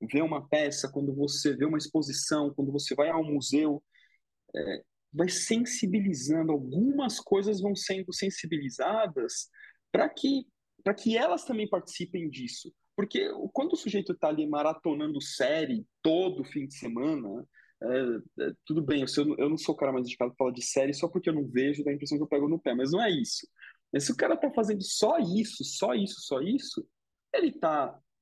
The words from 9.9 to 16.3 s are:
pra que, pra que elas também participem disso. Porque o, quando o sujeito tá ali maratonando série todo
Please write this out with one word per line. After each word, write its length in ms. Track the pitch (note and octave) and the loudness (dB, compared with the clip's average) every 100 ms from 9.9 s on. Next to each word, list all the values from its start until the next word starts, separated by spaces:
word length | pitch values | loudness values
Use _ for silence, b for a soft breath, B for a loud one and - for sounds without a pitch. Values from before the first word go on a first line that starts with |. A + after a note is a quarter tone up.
pra 180 | C#4+ - | 2 2
que, 380 | - C4+ C4+ - _ _ _ | 2 2 2 -2 _ _ _
pra 100 | G3 | -2
que 220 | G#3 A3+ A3+ | 2 2 4
elas 280 | D#4+ D#4 | 4 2
também 240 | - A3 G#3+ | 0 -2 0
participem 600 | F#3 - - F3 F#3 D#3+ | -2 -2 -8 -6 -4 -4
disso. 440 | B2+ A#2+ - - _ _ | -6 -10 -10 -16 _ _
Porque 320 | - G3+ - - | -4 -2 0 -2
o, 180 | - G3+ | -4 -6
quando 240 | - D#4+ | -2 0
o 40 | F4 | 0
sujeito 380 | G#3+ G3+ F#3 | -2 -2 -2
tá 140 | F3 D#3 | 0 0
ali 180 | D#3 D3+ | 0 0
maratonando 720 | D3 D3+ D#3 D#3+ D3 D3+ C#3+ | 2 0 0 -2 -2 -2 -4
série 680 | - - C3 D#3+ C#3+ A2+ - _ | -4 0 0 2 0 -2 -6 _
todo 420 | D#3+ E3+ F#3 | 2 4 2